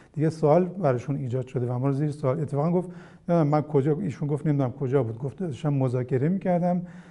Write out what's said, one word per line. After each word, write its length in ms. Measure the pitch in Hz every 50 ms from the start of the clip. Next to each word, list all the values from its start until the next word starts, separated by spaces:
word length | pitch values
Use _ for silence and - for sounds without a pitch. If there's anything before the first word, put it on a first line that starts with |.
| - -
دیگه 180 | - 143 147 160
سوال 340 | 156 - 160 147 151 175 185
براشون 520 | 180 - 202 180 139 127 120 - - 139
ایجاد 300 | 147 139 120 117 127 123
شده 200 | - - 127 120
و 120 | 120 123 123
ما 80 | 131
رو 60 | 139
زیر 180 | 139 135 151 151
سوال. 300 | 139 - - 131 127 135
اتفاقاً 300 | 147 - 139 139 151 175
گفت، 180 | 170 180 175 180 - - - - - - - -
نمی‌دونم 200 | 175 170 151 143
من 140 | 151 151
کجا، 340 | 143 - - 139 127 156 147 147
ایشون 280 | - - 117 - 160 139
گفت 180 | 151 139 -
نمی‌دونم 260 | 156 143 139 135 123
کجا 300 | - - 147 123 131 143
بود، 160 | 123 113 110 110
گفت 200 | 143 135 - -
داشتم 340 | 190 170 123 - - 147
مذاکره 560 | 143 135 131 127 120 127 123 123 139 127 139 160
می‌کردم، 540 | 190 190 - 190 175 170 175 175 180 180 180 - - - - -